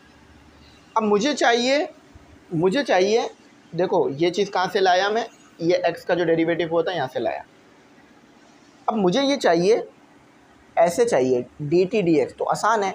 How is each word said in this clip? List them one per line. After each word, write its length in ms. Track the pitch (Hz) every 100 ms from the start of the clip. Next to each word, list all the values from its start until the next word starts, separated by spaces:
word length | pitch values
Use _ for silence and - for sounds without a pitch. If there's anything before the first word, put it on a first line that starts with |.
| - - - - - - - - - 226
अब 80 |
मुझे 300 | 214 208 269
चाहिए, 540 | 285 277 240 247 285 339 - - - - - -
मुझे 300 | 160 185 247
चाहिए, 460 | 277 185 196 226 - - - - -
देखो 340 | 165 180 185 131
ये 180 | 143 170
चीज़ 180 | 175 196
कहाँ 160 | 185 180
से 120 | 202
लाया 300 | 190 185 202
मैं, 160 | 220 - - - -
ये 220 | 170 180 170
एक्स 180 | 165 -
का 100 | 175
जो 100 | 170
डेरिवेटिव 440 | 165 165 170 165
हुआ 120 | 170
था 80 | 165
यहाँ 160 | 170 131
से 120 | 127
लाया। 240 | 107 69 - - - - _ - - - - _ - - - - -
अब 80 | 226
मुझे 260 | 180 220
ये 160 | 277 285
चाहिए, 460 | 202 170 180 262 - - _ _ _ _ _ _ _ -
ऐसे 280 | 170 175 240
चाहिए 400 | 147 131 123 123 -
डी 220 | 147 175 185
टी 160 | 214
डी 160 | 175 151
एक्स, 160 | 120 -
तो 100 | -
आसान 380 | 160 202 226
है, 100 | 190